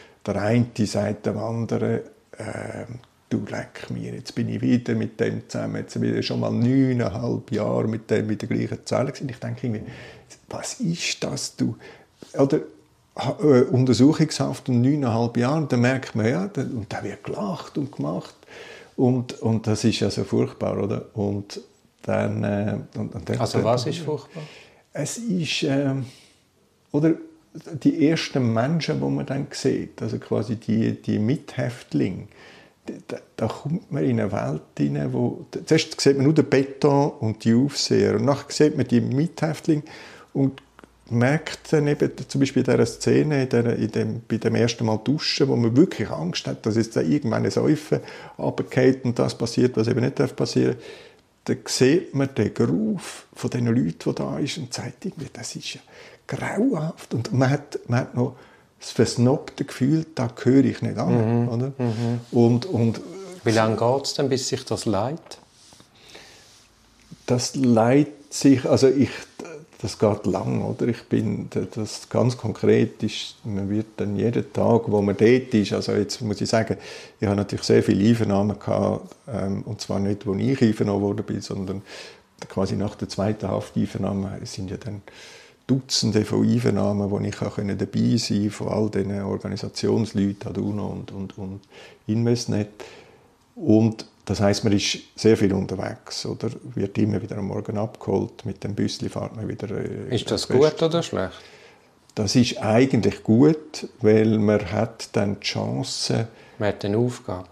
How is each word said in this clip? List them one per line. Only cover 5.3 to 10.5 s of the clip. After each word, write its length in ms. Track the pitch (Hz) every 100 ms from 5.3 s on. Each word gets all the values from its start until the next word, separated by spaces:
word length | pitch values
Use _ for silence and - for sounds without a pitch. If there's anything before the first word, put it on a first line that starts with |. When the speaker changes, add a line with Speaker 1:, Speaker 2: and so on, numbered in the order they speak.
| 110 -
Speaker 1:
zusammen, 280 | 120 107 107
jetzt 220 | - -
wieder 220 | 117 113
schon 200 | 113 123
mal 100 | 110
neuneinhalb 1000 | 110 120 135 131 123 113 123 120 113 -
Jahre 360 | 107 117 120 113
mit 240 | 110 -
dem 180 | 110 107
in 80 | 104
der 100 | -
gleichen 380 | 113 117 - -
Zelle 260 | 110 143
gewesen.» 180 | - 139
Ich 100 | 117
denke 260 | 117 117 123
irgendwie, 220 | 107 - - - - - -
«Was 300 | -